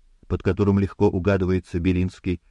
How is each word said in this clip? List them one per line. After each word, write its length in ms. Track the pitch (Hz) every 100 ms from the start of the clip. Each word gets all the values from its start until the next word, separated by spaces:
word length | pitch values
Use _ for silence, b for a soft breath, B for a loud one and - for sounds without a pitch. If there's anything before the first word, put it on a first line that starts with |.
| _ _ -
под 160 | 90
которым 360 | - 92 101 98
легко 300 | 98 - 104
угадывается 720 | 95 87 98 90 92 - 92
Белинский, 600 | 87 90 90 - 98 87 _